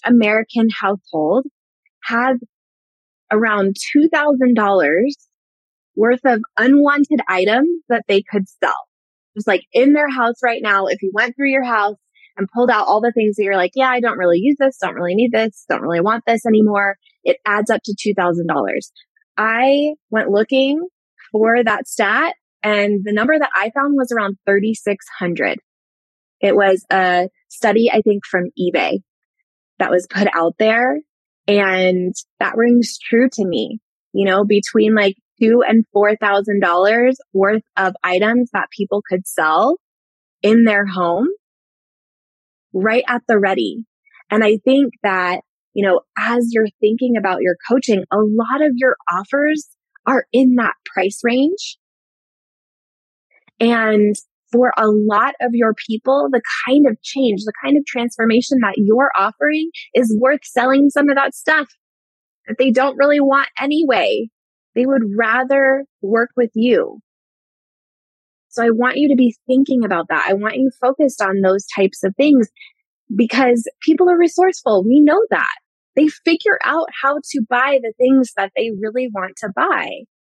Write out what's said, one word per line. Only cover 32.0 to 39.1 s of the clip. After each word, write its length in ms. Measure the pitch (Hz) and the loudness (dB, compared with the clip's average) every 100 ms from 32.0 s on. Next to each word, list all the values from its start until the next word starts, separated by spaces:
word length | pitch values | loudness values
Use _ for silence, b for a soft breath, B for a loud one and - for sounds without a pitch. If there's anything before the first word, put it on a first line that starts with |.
| 180 - - - | -2 -6 -12 -8
that 160 | 196 220 | -4 0
rings 420 | 240 240 220 - | 2 2 2 -6
true 300 | - 233 262 | -2 0 0
to 120 | - 190 | 0 -4
me, 320 | 170 - 220 _ _ _ | -4 -6 -10 _ _ _
you 120 | 196 | -2
know, 200 | 196 190 | 0 2
between, 500 | 208 208 - 226 214 | 2 0 0 2 2
like, 200 | 220 202 196 _ - | 2 0 -2 _ -2
two 220 | 226 240 - | 2 4 4
and 180 | 226 220 | 2 2
four 240 | 202 208 214 | 0 0 0
thousand 440 | 214 202 208 202 | 0 0 0 0
dollars 560 | 185 175 196 226 247 262 - | 0 2 2 2 2 0 -4
worth 300 | 190 196 220 - - | 0 0 0 -4 -4
of 180 | 185 190 | -4 -4
items 480 | 180 180 214 240 247 | -2 0 0 0 -2
that 180 | 196 - - | -4 -6 -6
people 260 | 196 208 | -6 -6
could 180 | - | -4